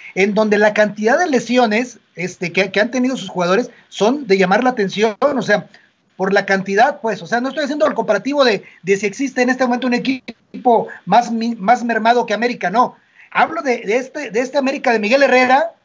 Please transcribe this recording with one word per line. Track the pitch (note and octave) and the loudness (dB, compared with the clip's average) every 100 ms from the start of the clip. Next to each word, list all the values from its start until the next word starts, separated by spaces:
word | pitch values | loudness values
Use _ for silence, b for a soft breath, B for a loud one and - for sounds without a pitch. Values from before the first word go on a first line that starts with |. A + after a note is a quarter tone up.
| B | B
en | F#3 G3+ | -2 0
donde | G3+ G#3+ G#3 | 2 2 4
la | G#3+ | 2
cantidad | G#3+ G#3 G#3 G#3+ D#4 | 2 0 0 0 2
de | F4+ | 2
lesiones, | B3 - B3 A3+ G#3+ B3+ - _ - | 0 0 2 2 0 -4 -10 _ -10
este, | F3 - F3 | -10 -6 -4
que, | F#3 G3 | -2 -2
que | G3 | 0
han | A3+ | 0
tenido | B3+ B3+ B3+ | 0 -2 -2
sus | F#3+ | -6
jugadores | F3+ F3 G3 B3 b b | -4 0 0 -2 b b
son | - G#3 D4 A#3+ | -2 0 0 0
de | G3 | 2
llamar | F#3 G#3+ | 4 2
la | B3+ | 2
atención, | B3 F#3+ G3 A3 G3+ | 0 -2 0 -2 0
o | C#4+ C4+ | -2 0
sea, | F#3+ G3 - b b _ _ - | 0 -2 -2 b b _ _ -6
por | F#3+ | 0
la | G3 G3 | 0 0
cantidad, | G3 G3 G3 C#4 C#4+ | -2 0 2 2 2
pues, | A3+ F#3+ | -6 -6
o | E3+ | -4
sea, | A#3 | -4
no | C4 | -2
estoy | D#4 | -4
haciendo | C#4 D4+ D4+ | -4 0 0
el | |
comparativo | - A3 G3+ B3 C#4+ | 0 -2 -2 -2 2
de, | B3 G3 B B | 2 0 B B
de | F3 G3+ | -2 -2
si | G#3 | -2
existe | G3+ C#4 C4 | -4 -6 -2
en | B3 | 0
este | B3+ | 0
momento | B3 B3 B3+ | 0 -2 -2
un | |
equipo | B3 B3+ C4 - - _ G3 B3 A3 - B | -2 -2 -6 -8 -20 _ -4 2 2 0 B
más | F3 A3 A#3 | 0 2 2
mi-, | A3+ A#3 A3+ | -2 -4 -4
más | F#3+ A#3+ | 0 0
mermado | A#3+ A3 A3+ A#3+ A#3 | 0 0 2 2 0
que | |
América, | G#3 A#3+ - F3+ | -2 -2 -2 -2
no. | G#3 A3+ b b b b | 2 0 b b b b
Hablo | F#3 C#4 E4 | -2 0 -2
de, | C#4+ A#3 | -4 -4
de | F#3+ B3 | -2 -2
este, | B3+ D4+ B3+ | -2 -10 -6
de | G#3 | -4
este | B3+ C#4+ | -2 -2
América | C4+ C#4 B3+ | -2 -2 0
de | A3+ | 0
Miguel | G#3 C4+ | 2 2
Herrera | C4+ B3+ B3+ C4+ E4 - | 4 4 4 2 0 -8